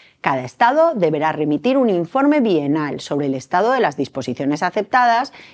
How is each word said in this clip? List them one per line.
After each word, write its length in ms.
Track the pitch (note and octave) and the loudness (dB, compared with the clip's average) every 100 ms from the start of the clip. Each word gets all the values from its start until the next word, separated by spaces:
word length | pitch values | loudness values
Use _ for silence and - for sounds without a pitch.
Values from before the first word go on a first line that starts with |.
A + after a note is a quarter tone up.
| - _ | -20 _
Cada 240 | D#3+ C3 | -2 -2
estado 500 | - - A#3+ D4+ E4 | -6 2 2 4 2
deberá 380 | B3 D#3+ D3+ D#3 | 2 0 2 -2
remitir 460 | D3 D3+ D3 B3 C4+ | -2 -2 0 0 2
un 120 | A#3 | 2
informe 520 | F3 E3 C4 C#4+ D4+ | 0 -2 0 2 2
bienal 580 | A3+ D#3+ C#3+ D#3 C#3+ C#3 | 2 0 0 -2 -2 -8
sobre 280 | - C#3+ C#3+ | -6 -4 -2
el 80 | C3+ | -4
estado 360 | - F3+ A3+ | -2 0 2
de 80 | C4 | 2
las 160 | E3+ C#3 | 0 -2
disposiciones 640 | C3 C#3 B2+ A#2+ C#3 D3+ | -6 -6 -8 -4 -4 -2
aceptadas 720 | F3+ G#3+ G3+ B3+ A#3+ A3+ - - - | -2 -4 0 2 2 0 -2 -12 -20